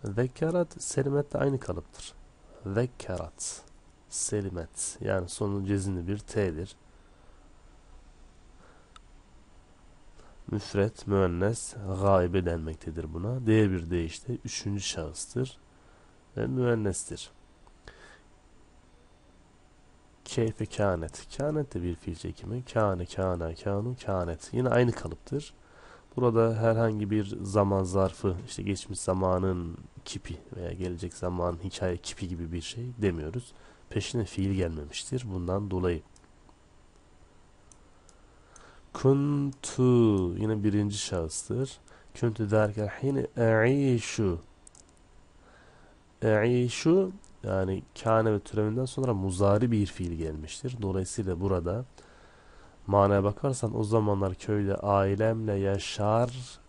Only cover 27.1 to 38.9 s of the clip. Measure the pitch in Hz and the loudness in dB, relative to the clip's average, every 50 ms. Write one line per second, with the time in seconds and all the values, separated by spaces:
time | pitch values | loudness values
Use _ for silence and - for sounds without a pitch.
27.1 | 107 107 104 98 104 98 92 98 95 107 101 98 98 98 95 90 90 98 95 95 | 2 0 0 -2 -6 -8 -8 0 4 4 4 6 4 2 2 2 2 4 2 2
28.1 | 90 - - 101 90 87 - - - - 98 98 98 92 - - 98 90 - - | 2 0 -2 -2 -2 -2 -6 -10 -10 -6 -4 -2 -4 -4 -4 -10 -10 -6 -2 0
29.1 | 92 92 95 92 92 92 92 95 92 90 85 82 82 - - - - - - - | 0 2 2 2 2 2 2 0 0 0 -4 -6 -8 -12 -14 -18 -20 -18 -14 -10
30.1 | - 101 - - 85 78 - - - 90 90 85 85 90 92 90 90 85 95 90 | -12 -10 -10 -10 -12 -12 -12 -14 -12 -8 -8 -8 -6 -4 -4 -6 -4 -6 -8 -8
31.1 | - - - 90 90 90 87 87 87 80 90 95 - - - 92 90 87 - - | -8 -6 -6 -4 -2 0 0 -2 -2 -2 -6 -8 -6 -4 -2 -2 -2 -4 -6 -12
32.1 | - - - 87 92 85 85 82 85 87 80 - - 117 120 127 123 120 107 98 | -10 -8 -8 -8 -6 -6 -6 -6 -6 -8 -8 -8 -10 -10 -10 -10 -6 0 0 0
33.1 | 87 82 76 76 - 123 123 - - - - - - - - - - 110 98 - | 0 0 -4 -6 -6 -8 -8 -10 -18 -20 -20 -20 -20 -20 -20 -6 -4 -4 -4 -2
34.1 | - 120 107 92 - - 95 98 98 92 92 85 82 78 73 73 - - - - | -2 -4 -4 -2 -2 -2 0 0 2 0 0 -2 -2 -6 -8 -10 -10 -12 -8 -6
35.1 | 131 127 123 110 95 92 87 87 90 101 104 101 92 92 92 90 87 78 - - | -6 -6 -6 -4 -6 -4 -2 -2 -2 -2 -2 -2 -2 0 0 0 0 -2 -6 -12
36.1 | - - - - - _ - - - _ _ _ _ - - - _ - - _ | -20 -20 -20 -20 -20 _ -20 -20 -20 _ _ _ _ -20 -20 -20 _ -20 -20 _
37.1 | - - - - _ - - - - _ - - - - - - - - _ - | -20 -20 -20 -20 _ -20 -20 -20 -20 _ -20 -20 -20 -20 -20 -20 -20 -20 _ -20
38.1 | - - - - - - - - - - - - - - - - | -20 -20 -20 -20 -20 -20 -20 -20 -20 -20 -20 -20 -20 -20 -20 -18